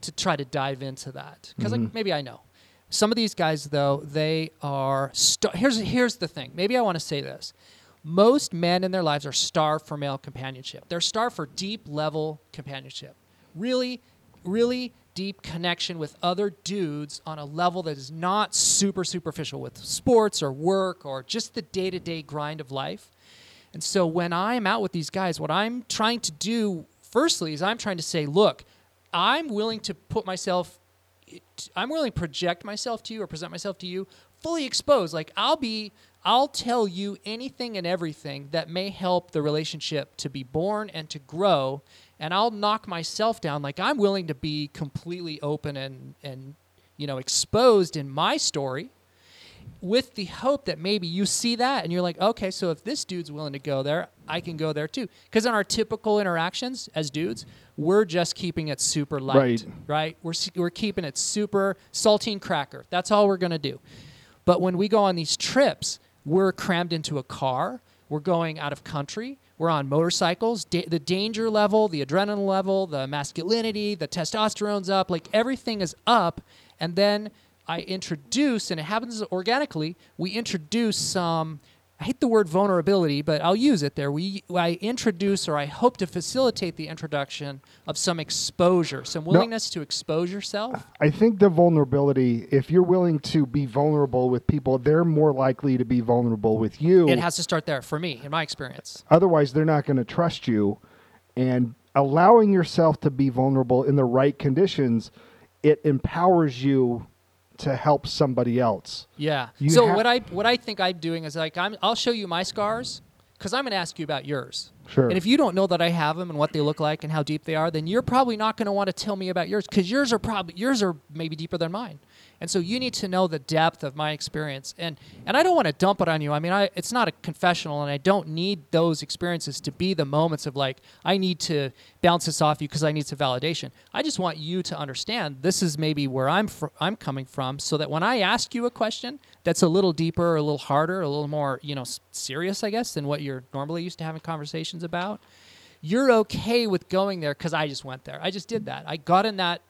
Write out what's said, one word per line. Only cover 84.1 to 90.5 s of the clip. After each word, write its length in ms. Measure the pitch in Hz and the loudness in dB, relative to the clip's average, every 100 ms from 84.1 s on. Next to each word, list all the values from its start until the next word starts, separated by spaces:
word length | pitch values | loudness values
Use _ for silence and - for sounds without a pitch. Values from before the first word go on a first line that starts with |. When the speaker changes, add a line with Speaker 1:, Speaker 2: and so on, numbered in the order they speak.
Speaker 1:
We, 320 | 147 185 196 _ | -2 -4 -6 _
I 260 | 180 170 170 | 0 0 0
introduce, 680 | 208 247 - 175 202 196 - | -4 0 -2 0 0 0 0
or 80 | 147 | -2
I 100 | 143 | -2
hope 280 | - 240 254 | 0 0 2
to 100 | 185 | -6
facilitate 680 | 180 - 254 262 220 180 156 | -4 -6 0 0 0 -6 -6
the 120 | 156 | -10
introduction 760 | 160 160 147 139 - 143 135 _ - - | -10 -4 -4 -4 -6 -10 -12 _ -18 -10
of 120 | 156 | -4
some 200 | - 170 | -2 -2
exposure, 840 | 151 - - - 175 180 160 135 123 | -2 -4 -6 2 4 6 2 -4 -8
some 180 | 170 | -8
Speaker 2:
No. 60 | 156 | 4
Speaker 1:
willingness 380 | 165 233 226 - | 4 4 -2 -6
to 120 | - | -8
expose 520 | 147 - - 160 175 | -8 -10 -2 -2 0
yourself. 520 | 196 - | -4 -6